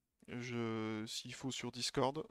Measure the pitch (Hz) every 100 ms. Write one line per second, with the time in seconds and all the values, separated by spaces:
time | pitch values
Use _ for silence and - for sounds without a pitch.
0 | _ _ - 123 120 120 117 110 110 110
1 | 110 - 123 123 135 123 123 123 117 -
2 | 131 147 156